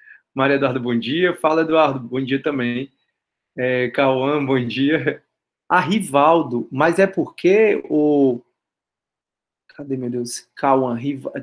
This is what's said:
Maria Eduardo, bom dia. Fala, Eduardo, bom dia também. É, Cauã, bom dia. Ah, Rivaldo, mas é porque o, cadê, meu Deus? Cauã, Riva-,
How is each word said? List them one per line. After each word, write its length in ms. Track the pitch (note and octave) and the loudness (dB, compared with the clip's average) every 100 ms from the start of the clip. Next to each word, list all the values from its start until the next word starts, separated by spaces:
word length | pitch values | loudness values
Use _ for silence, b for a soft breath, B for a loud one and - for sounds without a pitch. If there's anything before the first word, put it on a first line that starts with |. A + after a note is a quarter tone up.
| B B _ | B B _
Maria 220 | C3 C3+ C#3 | -2 0 2
Eduardo, 240 | C#3 B2+ | 0 -2
bom 180 | A#2+ A#2 | -2 -2
dia. 360 | A#2 D#3 F3+ F3 | -2 0 -2 0
Fala, 260 | D#3+ D#3+ | 0 2
Eduardo, 380 | D#3 D#3+ D3+ C3+ | 2 2 2 0
bom 220 | A#2 B2+ | -6 -6
dia 200 | C3 C3+ | -4 -4
também. 480 | D3+ C#3 A#2+ A#2+ C#3 _ _ _ _ _ _ - | -2 -4 -4 -4 -8 _ _ _ _ _ _ -4
É, 340 | B2+ B2+ B2+ | -2 0 0
Cauã, 540 | A#2 C3+ C3 C3+ D3 | 0 2 2 0 0
bom 200 | C3+ C3+ | 0 0
dia. 580 | A#2+ A#2+ C#3 D#3 C#3 - _ _ _ _ - | -2 -2 0 0 -2 -6 _ _ _ _ -2
Ah, 120 | F3 | 0
Rivaldo, 880 | D#3 G#3+ E3 C#3 D3 E3+ C#3+ A#2+ - | 2 -2 0 4 4 4 2 -4 -4
mas 260 | C3 D#3+ E3+ | 0 2 2
é 80 | G3 | 2
porque 760 | F#3+ D3 - F3 G3+ A3 - - | 0 -6 -2 2 4 2 0 -2
o, 520 | D#3 D3+ D3 C#3 A#2+ - _ _ _ _ _ _ _ _ _ _ _ _ - | 0 2 4 4 2 -6 _ _ _ _ _ _ _ _ _ _ _ _ -16
cadê, 200 | C#3 C3 | -8 -6
meu 140 | B2 | -4
Deus? 380 | B2 A#2+ - - | -6 -6 -10 -14
Cauã, 400 | - C#3+ C3+ B2+ | -4 2 2 2
Riva-, 380 | A#2+ C#3 C#3 B2+ C3+ | -4 -6 -8 -8 -10